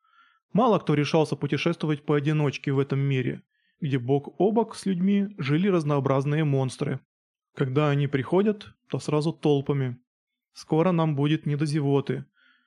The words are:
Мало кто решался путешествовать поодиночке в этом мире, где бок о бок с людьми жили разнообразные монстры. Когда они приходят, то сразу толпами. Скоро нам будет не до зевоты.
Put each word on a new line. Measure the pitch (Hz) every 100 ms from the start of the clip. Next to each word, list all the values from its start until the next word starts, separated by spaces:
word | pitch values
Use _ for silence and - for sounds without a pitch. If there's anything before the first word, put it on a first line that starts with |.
| _ _ _ _ _
Мало | 190 247 185
кто | -
решался | 147 143 165 147 143
путешествовать | 147 143 170 170 156 147
поодиночке | - 147 143 151 147 - 147
в | 135
этом | 139 139
мире, | 139 131 131 - - _ _ -
где | 147 131
бок | 120 139 - -
о | 196
бок | 220 226
с | - 196
людьми | 175 190 202 202 -
жили | 135 151 202
разнообразные | 175 147 143 131 135 139 151
монстры. | 151 135 131 - 143 135 _ _ _ _ _
Когда | - 135 135 151
они | 143 143
приходят, | 135 117 180 214 208 - - -
то | 135
сразу | - 151 160
толпами. | 160 156 143 139 143 131 120 _ _ _ _ _
Скоро | - - 156 180
нам | 165 160
будет | 139 147 156 151
не | 147
до | 156
зевоты. | 151 139 139 139 135 - _ _ _